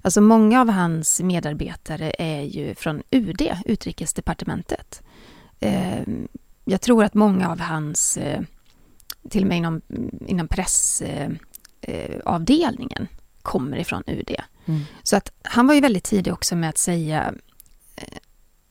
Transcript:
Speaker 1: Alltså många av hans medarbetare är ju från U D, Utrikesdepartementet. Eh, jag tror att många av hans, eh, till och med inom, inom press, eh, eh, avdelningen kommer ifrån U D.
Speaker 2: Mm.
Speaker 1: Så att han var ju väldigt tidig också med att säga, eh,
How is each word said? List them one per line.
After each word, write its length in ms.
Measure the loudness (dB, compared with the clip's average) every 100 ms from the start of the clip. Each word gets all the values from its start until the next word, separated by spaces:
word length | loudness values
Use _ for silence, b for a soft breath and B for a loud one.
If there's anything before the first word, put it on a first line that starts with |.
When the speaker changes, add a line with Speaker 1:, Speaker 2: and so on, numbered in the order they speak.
Speaker 1:
Alltså 200 | 0 6
många 400 | 8 8 8 6
av 80 | 4
hans 520 | 4 2 0 0 0
medarbetare 920 | 0 0 -2 -4 -6 -10 -10 -8 -6 -4
är 220 | -4 -4
ju 340 | -6 -6 -8 -6
från 260 | -4 -6 0
U 220 | 2 2 0
D, 180 | -2 -2 -2
Utrikesdepartementet. 1400 | -4 -4 -8 -6 -6 -6 -6 -6 -6 -6 -8 -10 -20 b b b b b _
Eh, 400 | -2 0 -2 -4 -6 -8 -10 -14 _ _ -2
jag 160 | 0
tror 220 | 4 4
att 100 | 4
många 360 | 6 4 4 0
av 80 | -4
hans, 580 | -6 -4 -4 -2 -2 -2
eh, 240 | -4 -6 -6 -12 _ _ _ -20 -20 -18 -4
till 120 | 0
och 40 | 2
med 100 | 2
inom, 240 | 0 -4 -6 -8 -8 -8 -4
inom 200 | -2 -2
press, 540 | -2 0 0 0 -2
eh, 280 | -4 -6 -6 -8 -12 -20 -20 _
eh, 380 | -10 -8 -8 -6 -2
avdelningen 800 | 0 4 4 2 -2 -8 -8 -10 -12 -20 _
kommer 360 | -4 -4 -2 -4
ifrån 260 | -6 -6 -6
U 160 | -8 -6
D. 140 | -8 -10 B B
Speaker 2:
Mm. 160 | -4 -4 B
Speaker 1:
Så 120 | 0 0
att 160 | 0 -12
han 240 | -2 4 6
var 60 |
ju 80 | 8
väldigt 220 | 6 2
tidig 300 | 0 0 0
också 220 | -2 -2 -2
med 140 | -2
att 80 | -2
säga, 560 | 0 0 0 -2 -2 -6 _ _ -20 -20 _ -18
eh, 80 | -16 -16 -20 _ _ _ _